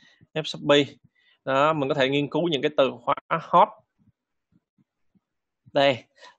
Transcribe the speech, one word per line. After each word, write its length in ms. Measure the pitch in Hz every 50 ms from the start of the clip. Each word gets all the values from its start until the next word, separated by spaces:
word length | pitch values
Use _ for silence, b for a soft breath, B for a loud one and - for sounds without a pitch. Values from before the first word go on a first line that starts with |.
| b b b b b b -
F 100 | 156 151
Shopee. 420 | - - 160 151 147 143 147 139 - - _ _ _ _ _ _ _ _ _ -
Đó, 280 | 135 135 135 147 156 160
mình 160 | 151 135 135
có 60 | 151
thể 140 | 143 131 131
nghiên 200 | 139 143 143 135
cứu 180 | - 151 170 175
những 140 | 156 127
cái 100 | 123 147 - -
từ 140 | 139 123 123 117
khóa 140 | - 185 - - - -
hot. 380 | 170 165 - - - 175 208 - - - _ _ _ _ _ _ _ _ _ _ _ _ _ _ _ _ _ _ _ _ _ _ _ _ _ _ _ _ _ _ _ _ _ _ _ _ _ 123 -
Đây, 300 | 147 139 139 127 113 - _ _ B B B B